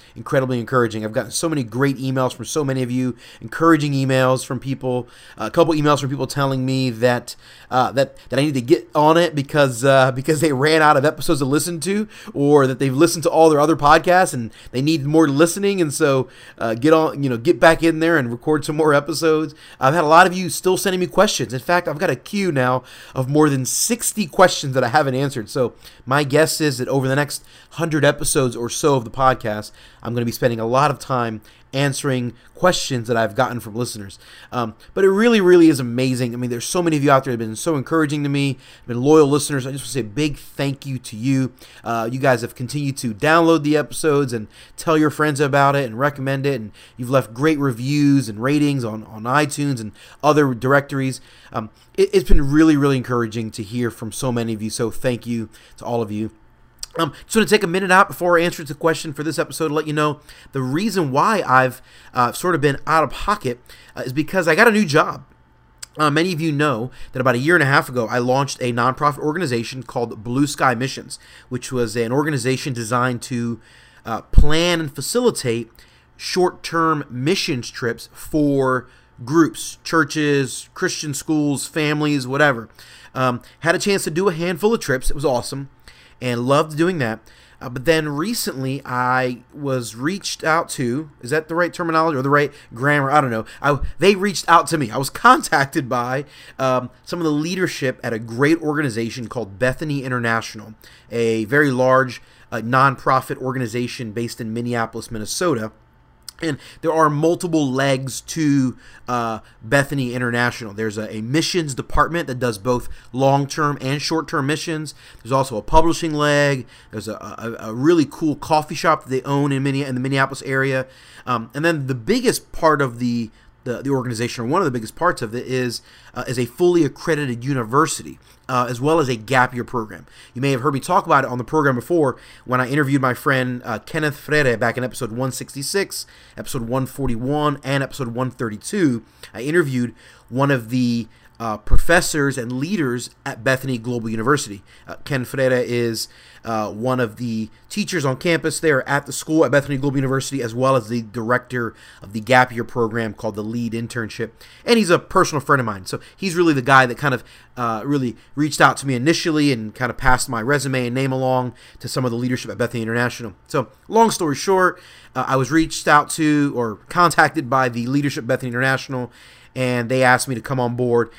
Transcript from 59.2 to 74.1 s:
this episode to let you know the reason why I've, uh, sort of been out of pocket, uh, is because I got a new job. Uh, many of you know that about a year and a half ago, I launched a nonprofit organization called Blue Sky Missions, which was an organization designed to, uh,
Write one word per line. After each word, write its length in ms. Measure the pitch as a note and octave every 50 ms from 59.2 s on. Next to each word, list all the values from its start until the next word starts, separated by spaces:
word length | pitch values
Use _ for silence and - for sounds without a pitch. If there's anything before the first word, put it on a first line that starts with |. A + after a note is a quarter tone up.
this 160 | D3 D#3+ D3+ E3
episode 300 | D#3 - C3+ - D#3+ D#3
to 60 | D3
let 120 | D3+ D#3
you 80 | D3+ D3
know 280 | D3+ D3+ D3+ C#3+ D3 - - - - - - -
the 80 | C3+
reason 500 | C3 B2+ C3+ E3 G#3 A3+ F3+ F#3+ D#3+ C3+
why 320 | B2+ D3 E3+ G#3 A3 F#3+ -
I've, 380 | C3+ B2+ C3 C3 B2+ B2 - - - - - - - -
uh, 160 | B2 B2 A#2
sort 240 | G#2 - - F3+ F3
of 60 | D3+
been 180 | C#3 D3 C3+ - - C3+
out 160 | D#3 D#3+ D3+
of 80 | C3
pocket, 480 | - - - - G#3 - - B2+ A#2+ - _ - - - - - -
uh, 60 | -
is 100 | A#2+ B2
because 360 | B2+ D3 D3 - - F#3+ E3+ E3
I 80 | D#3+
got 120 | F3+ A3+ A#3+
a 40 |
new 140 | G#3 G#3+ G#3+
job. 380 | D#3+ C3+ D3+ F3 F#3+ - - - _ _ _ _ _ _ _ _ _ _ _ - - _ -
Uh, 120 | D#3 D3+
many 240 | D3 D#3 E3+ F#3+ F3+
of 80 | D3
you 100 | E3 D#3+
know 380 | D3 C#3 D3+ D3+ B2+ G#2+ A#2+ B2+ - - - -
that 80 | - B2+
about 160 | B2 C3 A#2+
a 40 | A#2+
year 160 | C3+ D#3 F3+
and 60 | E3+
a 60 | D3 C3
half 220 | C#3 D#3 D#3 -
ago, 180 | B2 B2 A2+ G#2
I 100 | A#2+ B2
launched 420 | A#2+ B2 B2+ C3+ C#3 C#3 - -
a 140 | C3 B2 A#2+
nonprofit 460 | A#2+ A#2+ C3 B2+ - D3+ D3 C#3 -
organization 640 | D3 D3+ D3+ F3 F#3 C3+ B2 A#2 A2+ - C3 C3 B2
called 400 | - - C3 A#2+ A2+ A#2 A2+ G2+
Blue 240 | A#2 B2 C3 D3 C#3+
Sky 260 | - - D#3+ C3 A#2+
Missions, 460 | A2+ C3 C3 - - - C3 - - - - - - - -
which 240 | B2+ B2 - -
was 240 | C3 B2 A#2+ A2 G2+
an 160 | A#2+ A2+ A2+
organization 640 | B2+ C#3+ D3+ D#3 D3+ B2+ A2 C3 C3 B2+ - D3+ B2
designed 480 | A#2+ A#2 G#2 B2 A#2+ B2 B2+ B2 A2+ -
to, 380 | - C3 A#2+ A#2 A#2 A#2 A2 - _ - - - - _ - -
uh, 180 | A2+